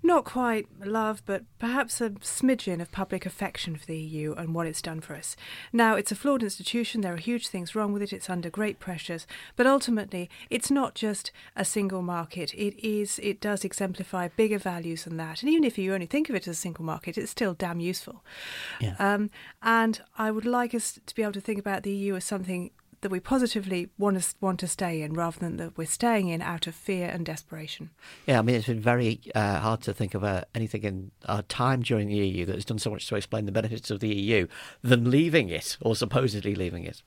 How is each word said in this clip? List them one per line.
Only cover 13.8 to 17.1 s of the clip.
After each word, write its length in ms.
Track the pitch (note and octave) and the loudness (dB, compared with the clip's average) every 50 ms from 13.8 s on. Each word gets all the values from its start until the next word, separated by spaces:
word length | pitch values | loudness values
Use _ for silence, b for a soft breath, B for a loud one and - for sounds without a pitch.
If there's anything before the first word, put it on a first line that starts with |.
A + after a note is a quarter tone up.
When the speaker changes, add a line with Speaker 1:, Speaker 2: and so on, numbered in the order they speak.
| G3+ F#3+ F#3 - F#3 - - F#3 F3 F3 | -4 -4 -2 -6 -8 -6 -4 -4 -4 -2
Speaker 1:
bigger 280 | - - A3 G#3+ G#3+ G3+ | 2 4 4 4 4 0
values 460 | F#3+ F#3+ F3 F3 E3 E3 E3 D#3+ - | -2 -4 -6 -4 -4 -6 -6 -6 -8
than 140 | E3+ E3 D#3+ | -8 -6 -6
that. 240 | D#3+ D#3+ D#3+ - | -6 -6 -8 -4
And 100 | - C#4 | 2 4
even 140 | D#4 E4 D4+ | 6 6 6
if 120 | B3 - - | 6 4 2
you 160 | F#3+ F#3 F#3+ | 0 0 0
only 120 | F#3+ F3 | 0 -2
think 240 | D#3+ - C#4+ D#4 - | 0 0 0 0 2
of 60 | C4 | -2
it 120 | F#3+ - F3+ | -4 -2 -4
as 80 | E3+ | -6
a 60 | - | -4
single 240 | - F3+ D#3+ - E3 | -6 -6 -6 -6 -4
market, 320 | D#3+ D#3 D#3+ - - | -6 -6 -4 -6 -6